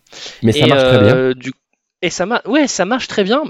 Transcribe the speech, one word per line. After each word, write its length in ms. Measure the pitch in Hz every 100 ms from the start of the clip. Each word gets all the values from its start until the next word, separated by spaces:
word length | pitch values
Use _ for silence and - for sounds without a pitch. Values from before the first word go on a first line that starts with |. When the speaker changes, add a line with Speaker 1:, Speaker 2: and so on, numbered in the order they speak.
| _ - - -
Speaker 1:
Mais 100 | 113
ça 140 | 104 127
Speaker 2:
Et, 20 |
Speaker 1:
marche 140 | 139
très 160 | 131 127
bien. 160 | 104
Speaker 2:
euh, 200 | 127 131
du... 180 | 127 127 - _ _ _ _
Et 80 | 175
ça 160 | - 180
ma-, 160 | 240 -
ouais, 200 | 285 269
ça 200 | - 185
marche 220 | 247 -
très 160 | -
bien, 180 | 190 254 302